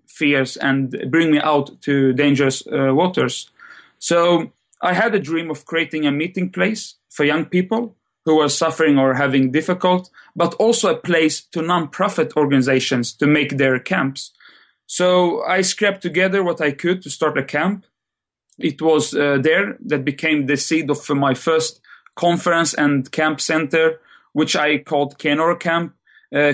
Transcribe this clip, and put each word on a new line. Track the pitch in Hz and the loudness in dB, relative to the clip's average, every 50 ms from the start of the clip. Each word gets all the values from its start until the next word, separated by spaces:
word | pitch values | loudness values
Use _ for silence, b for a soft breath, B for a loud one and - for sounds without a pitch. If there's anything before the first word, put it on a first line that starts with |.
| _ | _
fears | - - - 156 143 143 135 131 127 - | -16 -6 -2 0 2 2 2 0 -2 -4
and | - - 139 135 135 131 123 - - 135 131 | -4 -2 0 0 0 0 -2 -4 -6 -4 0
bring | 139 165 165 160 | 0 2 4 4
me | 151 147 | 2 2
out | 147 156 147 143 139 - - - | 2 2 2 0 0 -2 -8 -8
to | - 143 143 139 135 131 | -4 0 2 2 4 2
dangerous, | 127 143 147 143 139 131 139 135 135 - - - | 2 2 2 2 4 4 2 0 0 -4 -6 -4
uh, | 135 139 135 135 131 | -2 0 2 2 2
waters. | 151 180 185 185 139 127 120 - - - - B B B B B B B B B B | 2 2 2 2 0 -2 -2 -2 -8 -12 -16 B B B B B B B B B B
So | - - 170 170 170 180 175 165 160 - _ _ _ _ _ - | -2 0 2 2 4 4 2 2 0 -4 _ _ _ _ _ -4
I | - 185 180 | -2 0 0
had | 185 226 240 208 | 0 0 0 0
a | 185 139 156 | -2 -2 -2
dream | 165 165 170 160 | -4 -4 -4 -6
of | 147 - - | -8 -10 -8
creating | - 165 165 160 156 160 156 151 | -4 -4 -2 -2 -2 -4 -2 -2
a | 143 | 0
meeting | 143 147 165 180 - 185 180 185 | 0 0 -2 -4 -4 -4 -6 -4
place | - 180 185 208 220 - - - - _ _ _ | -2 -2 -2 -2 -4 -6 -10 -14 -18 _ _ _
for | - - 147 | -4 -2 0
young | 147 151 165 143 | 0 0 0 -2
people | - 175 180 180 - 226 233 240 110 - _ _ _ _ _ - | -2 -2 -2 0 0 -2 -4 -4 -6 -10 _ _ _ _ _ 0
who | 160 156 | 2 2
were | 156 147 143 | 4 4 2
suffering | - - 165 147 147 - 160 151 143 135 | 0 0 -2 -2 0 2 2 4 4 4
or | 135 131 123 | 4 2 2
having | 135 143 135 135 135 135 127 | 2 0 2 2 2 2 2
difficult, | 131 160 160 185 180 180 185 180 180 180 185 - b b b b b | 0 -2 -2 -2 -2 0 2 2 2 0 -2 -6 b b b b b
but | - 175 175 - - | -2 -2 -2 0 0
also | 220 233 233 - 214 190 | 2 2 2 2 2 0
a | 156 | 0
place | - - 180 170 160 160 156 - - | -2 -2 0 0 2 2 0 0 -4
to | - _ - 170 | -10 _ -8 -4
non-profit | 160 170 180 170 156 139 - - 190 202 - - 156 - - | -2 0 0 0 -2 -4 -4 -4 -4 -2 0 -2 -2 -2 0
organizations | 156 143 135 139 131 123 139 131 127 - - 135 123 117 - - | 0 2 2 2 2 2 2 2 0 0 0 -2 -2 -2 -4 -4
to | - 147 | 0 2
make | 147 151 151 139 - 143 | 2 2 2 0 0 0
their | 135 135 131 131 131 | 0 2 2 0 0
camps. | - - 185 185 135 135 135 - - - b b b b b b b b b b b | -2 -2 -2 -2 -2 -2 -4 -8 -14 -18 b b b b b b b b b b b
So | - - - 180 180 180 180 180 175 - - | -8 -2 0 2 4 4 4 4 2 0 -2
I | - 165 185 190 | -2 -2 -2 -2
scrapped | 185 185 - - 214 202 196 - | -2 -4 -2 -2 -2 -2 -2 -2
together | - 175 147 180 190 185 190 196 185 | -6 -4 -2 0 0 0 0 0 0
what | 175 165 - | -2 -2 -2
I | 156 143 | -2 -2
could | 139 - - 170 185 185 | -2 -2 -2 -2 -2 -2
to | - - | -6 -10
start | - - 160 147 - 139 | -4 -2 -2 -2 0 -2
a | |
camp. | 135 - - 147 165 190 208 190 - _ _ _ _ _ _ _ _ _ _ _ _ _ _ - | -4 -4 -2 -2 -2 -2 -2 -4 -8 _ _ _ _ _ _ _ _ _ _ _ _ _ _ -6
It | 175 160 143 139 | -6 -4 -4 0
was, | 156 160 156 151 151 - - | 2 2 2 2 2 0 -2
uh, | 151 147 143 139 135 | 0 0 2 2 2
there | 127 160 165 190 202 208 - - - | 2 2 2 2 0 -2 -6 -10 -6
that | 143 147 139 131 | -4 -4 -4 -2
became | 143 143 - 160 156 151 147 135 | -4 -6 -2 -2 0 0 0 0
the | 135 147 | 0 -2
seed | 139 - - 160 160 151 139 | -2 -2 -2 -2 -2 0 -2
of | 143 151 - - | -4 -4 -4 -4
my | 143 139 135 135 127 | -2 0 0 0 -2
first | - - 160 160 160 160 - - _ b b b b b b b | -2 0 0 0 0 0 -2 -6 _ b b b b b b b
conference | - 175 175 170 180 - 175 170 165 165 151 - | -2 0 0 0 0 0 0 2 2 0 0 0
and | - 147 143 143 135 135 - | 0 0 2 2 0 -2 -4
camp | - 160 156 156 151 - | -4 -2 -2 -2 -2 -4
center, | - - 160 160 156 135 165 160 160 160 160 - b b b b b b b | -4 -2 -2 -2 -2 0 2 2 2 2 0 -2 b b b b b b b
which | 147 156 - - | -2 -2 0 0
I | 160 147 151 151 143 | 0 0 0 0 -2
called | - - 156 143 143 139 - - | -2 -2 -2 -2 -2 -2 -4 -6
Kenor | - 147 147 156 160 170 175 175 | -2 -2 0 0 2 0 0 -2
Camp. | - 170 165 170 170 - - _ b b b b b b | -2 -2 -2 -2 -2 -4 -10 _ b b b b b b
Uh, | 147 143 147 143 | 0 2 2 2